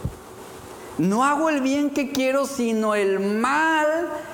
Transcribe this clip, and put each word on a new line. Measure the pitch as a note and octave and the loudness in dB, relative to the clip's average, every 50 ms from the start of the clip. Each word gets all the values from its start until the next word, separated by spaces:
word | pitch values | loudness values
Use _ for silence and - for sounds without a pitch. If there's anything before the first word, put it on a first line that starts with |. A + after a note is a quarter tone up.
| - - - - - - - - - - - - - - - - - - - - | -8 -8 -8 -10 -16 -18 -18 -18 -18 -18 -18 -18 -18 -18 -18 -18 -16 -10 -2 0
"No | D#3+ F#3 G3+ A#3 A#3+ | 0 2 2 4 2
hago | C#4+ D4 C#4+ D#4+ D#4+ | 2 2 2 2 2
el | D4+ C#4 | 2 2
bien | B3+ C4 C#4 D4 D4 C#4 | 2 2 2 2 2 0
que | C#4 D4 C#4 - | 0 -2 -2 0
quiero, | - C4 C4 C4 C4 C#4 C#4 | 0 0 2 2 2 2 0
sino | C4 - - A#3+ A3+ A3+ A3 A3 G#3+ G#3 | 0 -2 -2 0 0 2 2 2 2 2
el | G#3 G3 G3 F#3+ G3 | 2 2 2 2 0
mal | G3 G3+ G#3 A3 A#3+ C4 C#4+ D4+ D#4+ D#4+ D#4+ D#4 D4+ D4+ D#4 E4 F4 - - - - - | 0 0 0 0 0 0 2 2 2 2 2 2 2 2 0 0 -2 -4 -6 -8 -8 -10